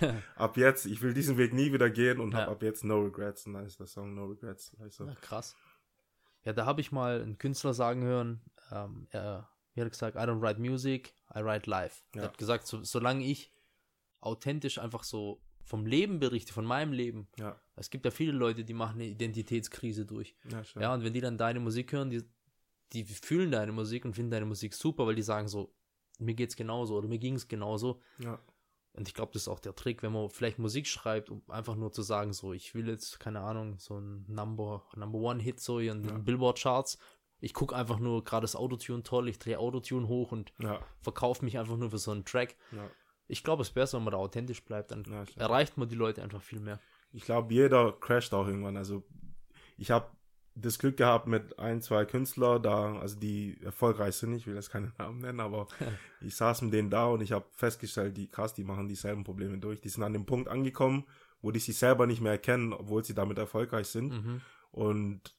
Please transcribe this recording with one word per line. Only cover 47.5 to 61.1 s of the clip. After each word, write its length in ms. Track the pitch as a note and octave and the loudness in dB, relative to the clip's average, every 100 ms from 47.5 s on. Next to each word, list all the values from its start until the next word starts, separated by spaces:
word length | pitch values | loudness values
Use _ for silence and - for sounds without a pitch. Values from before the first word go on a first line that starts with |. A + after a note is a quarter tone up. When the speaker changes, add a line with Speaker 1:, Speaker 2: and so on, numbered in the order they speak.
Speaker 2:
jeder 420 | A#2+ C#3 B2+ A2+ | 8 10 10 8
crasht 400 | - - A#2+ - G2+ | 4 2 4 4 2
auch 100 | G2 | 2
irgendwann. 320 | G2 G2 G2 | 0 -2 -4
Also 260 | G2 G2+ - - - - - - - - | -4 -6 -8 -14 -12 -12 -14 -20 -20 -6
ich 120 | G2 | 4
hab 260 | A#2 - - _ _ - A2+ | 4 2 -10 _ _ -20 -6
das 220 | A2+ - | -2 2
Glück 200 | C3+ C3+ | 4 8
gehabt 280 | A#2+ A#2 A2+ | 8 8 6
mit 320 | A2 G#2 - | 2 0 -6
ein, 240 | A#2 A2+ | -2 -2
zwei 240 | - G#2+ G#2 | 4 4 4
Künstler, 540 | B2+ C3 C3+ B2 A#2+ | 2 0 4 6 6
da, 400 | A2 G#2 G#2 G#2 | 6 4 2 -2
also 180 | G2+ G#2 | -6 -2
die 400 | G#2+ G#2 G2+ - | -2 0 -2 -6
erfolgreich 520 | G2 - A#2 G#2+ G2+ - | -8 4 4 6 2 0
sind, 180 | A2+ A#2 | -2 -4
ich 100 | A2 | -4
will 80 | |
jetzt 160 | G2+ - | -8 -6
keine 220 | G#2 A2 - | -6 -6 -6
Namen 200 | G2 B2 | -8 -6
nennen, 200 | B2 B2 | -6 -4
aber 280 | G#2+ G#2 G2+ - | -4 -4 -4 -6
Speaker 1:
<laughs> 420 | C3 G2 - - | -6 -6 -10 -12
Speaker 2:
ich 140 | G#2+ - | -8 2
saß 260 | A2+ A#2 | 2 4
mit 120 | A2+ | 2
denen 180 | G#2+ G#2+ | 4 4
da 140 | G2+ A#2+ | 4 4
und 140 | A2+ | 4
ich 100 | G#2 | 2
hab 200 | G#2 - - | -2 -4 0
festgestellt, 600 | A#2+ A#2 A2 A#2 G2 G2 | 0 0 -4 -2 -2 -2
die, 120 | G2 | -6
krass, 240 | - A2 | -4 -4
die 100 | - | -2
machen 240 | F#2+ G2 G2+ | -4 -4 -4
dieselben 360 | G2 G2+ G#2 | -4 -4 -4
Probleme 340 | G2 F#2+ G2 F#2+ | -6 -6 -4 -4
durch. 240 | G#2 G#2+ | -6 -6
Die 80 | G2+ | -6
sind 140 | A2 | -2
an 100 | G#2+ | 0
dem 140 | G#2+ G2 | -2 0
Punkt 200 | B2+ B2+ | 0 0
angekommen, 580 | B2+ C3 C3 C3 C3+ - | 0 0 4 4 2 -2